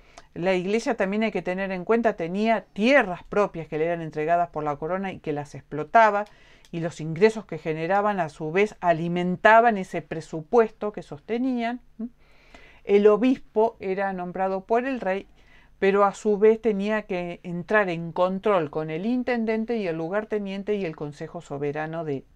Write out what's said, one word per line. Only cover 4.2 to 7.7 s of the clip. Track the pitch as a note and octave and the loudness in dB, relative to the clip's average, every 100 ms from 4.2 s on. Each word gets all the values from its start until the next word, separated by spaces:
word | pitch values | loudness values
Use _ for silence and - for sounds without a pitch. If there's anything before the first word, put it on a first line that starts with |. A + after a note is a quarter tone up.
| D3+ F3 E3+ | 0 0 0
por | D#3 | -4
la | D3+ C#3+ | -6 -4
corona | D#3+ F#3 F#3+ | -4 -4 -6
y | E3 | -8
que | E3 | -6
las | D3 C#3 | -6 -8
explotaba, | C#3 - D3 D3+ A3+ A3 G3+ G#3 - - - - | -14 -10 -8 2 4 6 4 -4 -12 -20 -20 -12
y | E3+ | -6
los | E3 - | -6 -6
ingresos | D#3 D#3+ A3 A3 | -8 2 2 2
que | - D#3+ | -8 -8
generaban, | E3+ | -6